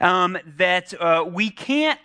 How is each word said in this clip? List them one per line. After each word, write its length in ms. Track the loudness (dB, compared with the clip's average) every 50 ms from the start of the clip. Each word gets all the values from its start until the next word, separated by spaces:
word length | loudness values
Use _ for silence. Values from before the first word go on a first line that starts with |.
um, 380 | 2 2 2 2 2 0 -2 -6 -10 -10 -4
that, 360 | 0 0 2 2 0 -2 -6 -8 -2
uh, 240 | 0 2 2 2 0
we 240 | -2 -4 -4 -4 -4
can't 480 | -6 -8 -6 -2 -2 0 0 0 -2 -2